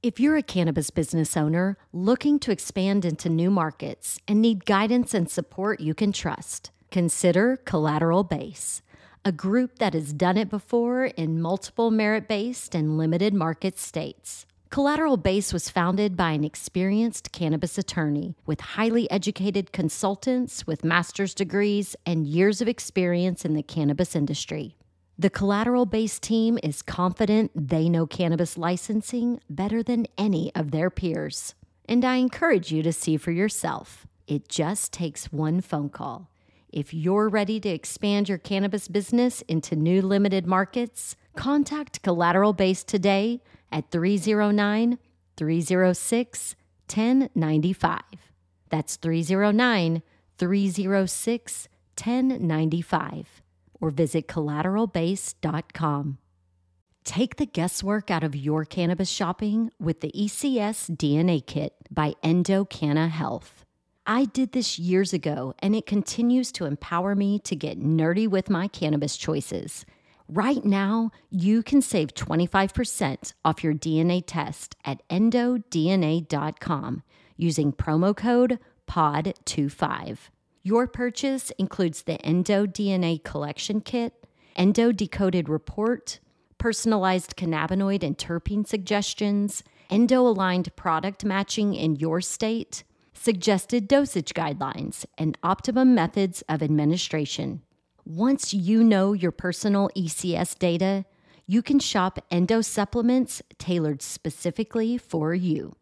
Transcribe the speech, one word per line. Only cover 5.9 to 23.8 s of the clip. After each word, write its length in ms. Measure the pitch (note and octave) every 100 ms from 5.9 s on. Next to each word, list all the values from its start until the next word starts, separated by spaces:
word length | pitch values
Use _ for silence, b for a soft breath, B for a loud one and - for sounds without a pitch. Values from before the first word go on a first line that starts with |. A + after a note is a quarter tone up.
can 180 | D#3 G#3
trust, 600 | G3 D#3+ - - - - _ _
consider 680 | F#3 E3+ - F3+ E3+ A#3 C4 -
Collateral 580 | E3 D3+ D3+ E3 F3
Base, 580 | F#3 D3 - - - - b b b b
a 80 | G3+
group 460 | D#3 F#3+ A3+ B3+ -
that 160 | G#3
has 180 | D#3+ D3
done 260 | D3 F3+ F#3
it 120 | G3+
before 560 | G#3 - A#3+ A#3+ B3 C4
in 340 | - D#3+ E3
multiple 520 | E3 F#3+ - - A#3
merit-based 800 | A3 G#3+ G#3+ G#3 G#3+ A#3 B3 -
and 240 | E3+ D#3 D#3
limited 380 | D#3+ E3+ G#3 G3
market 420 | D#3+ D#3+ F#3+ -
states. 680 | - D#3+ D#3 - - - - _ _
Collateral 460 | - C#4 D4+ D#4 A#3+
Base 360 | F#3+ G3 G3
was 160 | F3 -
founded 480 | F#3+ F3 F#3+ G#3 F3+
by 140 | E3+
an 120 | D3+
experienced 880 | D3+ - - F3+ F#3+ G#3 A#3 - -
cannabis 460 | - E3 D#3 E3+ -
attorney 580 | F#3 - D3+ D3 - D#3+ -
with 120 | D3+
highly 480 | - - A3+ A#3 A3+
educated 600 | F#3+ F#3+ - G3 G3 F3+
consultants 960 | - D#3+ - G3 G3 - B3+ B3 - -
with 180 | D#3
master's 520 | D#3+ E3+ F3 - G3 -
degrees 600 | F#3+ G3+ G#3 G3+ G3 - -
and 180 | E3 C#3+
years 340 | D#3+ G3 G3
of 80 | A#3
experience 800 | A#3+ - - F3+ F3 F#3 F3 E3
in 80 |
the 80 | D3+
cannabis 540 | - -